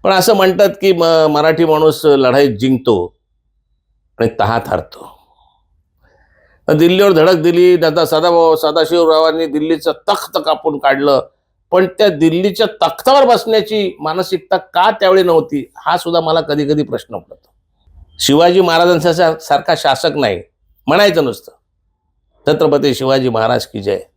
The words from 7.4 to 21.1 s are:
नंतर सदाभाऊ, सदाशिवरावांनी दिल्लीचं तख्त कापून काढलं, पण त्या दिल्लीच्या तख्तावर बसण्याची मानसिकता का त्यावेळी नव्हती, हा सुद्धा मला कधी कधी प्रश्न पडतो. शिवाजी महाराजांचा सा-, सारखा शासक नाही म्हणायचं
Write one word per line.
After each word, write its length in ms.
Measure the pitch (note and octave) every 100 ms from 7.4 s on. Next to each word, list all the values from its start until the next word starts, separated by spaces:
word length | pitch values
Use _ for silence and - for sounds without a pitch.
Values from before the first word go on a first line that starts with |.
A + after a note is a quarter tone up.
| E3 E3+ F3+ F3+
नंतर 280 | E3 D#3
सदाभाऊ, 520 | D#3 D#3 F3 E3+ E3 D#3
सदाशिवरावांनी 920 | D#3 D#3+ D#3 E3+ D#3+ D#3 D#3+ D#3+ D#3+
दिल्लीचं 460 | D3 D#3 D#3+ E3
तख्त 460 | - - G3+ - F#3 D3+
कापून 320 | D3+ D#3+ C#3+
काढलं, 500 | C#3 C3+ C#3+ C3+ - _ _ _ _
पण 160 | F3+ F#3+
त्या 220 | - G#3
दिल्लीच्या 580 | D3+ D#3+ E3 G3 F#3 G#3+
तख्तावर 580 | - E3 - - C#4 B3
बसण्याची 720 | A#3 A3+ A3 G#3+ G#3+ F#3+ -
मानसिकता 560 | D3+ F3 F3+ F3+ - F#3
का 340 | - F3 G3
त्यावेळी 320 | G#3 F#3+ F#3+
नव्हती, 500 | F3+ E3 - C#3+ B2 -
हा 200 | - F3
सुद्धा 240 | E3+ E3+
मला 200 | D#3+ D#3+
कधी 280 | D#3 D3 C#3+
कधी 140 | D3+
प्रश्न 360 | C#3+ A2 - G2+
पडतो. 400 | _ - _ _ _ _ _ - _ -
शिवाजी 420 | - C#3+ E3+ F3+
महाराजांचा 520 | F3+ E3 F3 E3+ E3
सा-, 260 | E3 E3 D#3+
सारखा 360 | - C#3+ - D#3+
शासक 340 | C#3+ C3 D#3+ D3
नाही 260 | A#2+ F#2 - _ _ _ -
म्हणायचं 380 | E3+ G3+